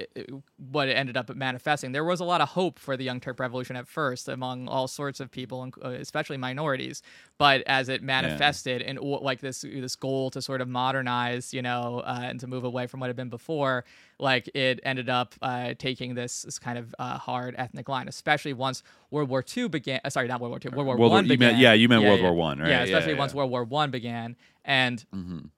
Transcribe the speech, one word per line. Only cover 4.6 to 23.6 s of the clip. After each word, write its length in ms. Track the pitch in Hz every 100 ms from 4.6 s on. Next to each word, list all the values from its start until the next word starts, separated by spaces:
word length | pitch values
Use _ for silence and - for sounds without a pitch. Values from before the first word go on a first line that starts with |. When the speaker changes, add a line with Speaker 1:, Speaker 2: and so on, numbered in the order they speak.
| 127
Speaker 1:
all 200 | 131 131
sorts 320 | - 143 131
of 100 | 131
people, 320 | - 127 127
and, 100 | 127 -
uh, 60 | 131
especially 460 | 127 143 151 156 135
minorities. 640 | 127 131 156 131 131 135 - - - -
But 240 | 143 135 -
as 200 | 135 127
it 120 | 131
Speaker 2:
Yeah. 60 | 135
Speaker 1:
manifested 760 | 131 131 151 143 - 135 123
in 160 | 120 135
o-, 40 | 139 139
like, 180 | 135 127
this, 200 | 135 127
this 340 | 143 135 127
goal 360 | - 135 135 131
to 120 | 131
sort 180 | 131 131
of 80 | 123
modernize, 840 | 123 127 135 123 123 120 123 -
you 80 | 131
know, 380 | 123 120 120 123
uh, 200 | - 123
and 160 | 123 131
to 80 | 127
move 160 | 127
away 240 | 123 123 123
from 100 | 131
what 80 | 127
had 80 | 123
been 120 | 127
before, 560 | 120 - 156 135 127 - - _ -
like, 300 | 139 127 -
it 260 | 139 131 120
ended 260 | 135 131 123
up, 260 | 123 120 -
uh, 340 | 127 123 123 123
taking 360 | 131 127 123
this, 280 | 123 123 -
this 160 | - -
kind 200 | 123 120
of, 140 | 113 -
uh, 200 | 123 131
hard 360 | - 123 123 123
ethnic 320 | 127 120 123
line, 200 | 135 135
especially 440 | - 160 151 151
once 300 | 123 131 127 - _ -
World 180 | 147 139
War 140 | 131
Two 260 | - 247 240
began. 320 | 156 135 131
Uh, 60 | 143
sorry, 160 | 139 123
not 140 | 123
World 100 | 120
War 80 | 131
Two. 120 | 135
World 160 | 127 139
War 100 | 117
Speaker 2:
World 20 |
War, 200 | 117 190
Speaker 1:
One 60 | 185
Speaker 2:
you 20 | 123
meant, 20 |
Speaker 1:
began. 180 | 120 113
Speaker 2:
yeah, 120 | 123
you 160 | 110 117
meant 140 | 113
Speaker 1:
Yeah, 60 | 104
Speaker 2:
World 120 | 98
Speaker 1:
yeah. 40 | 90
Speaker 2:
War 80 |
One, 240 | 85 80 69
right? 80 | 80
Speaker 1:
Yeah, 100 | 123
Speaker 2:
Yeah, 40 |
Speaker 1:
especially 280 | 107 92 80
Speaker 2:
yeah. 60 | 131
Speaker 1:
once 160 | 135
World 160 | 139 131
War 120 | 123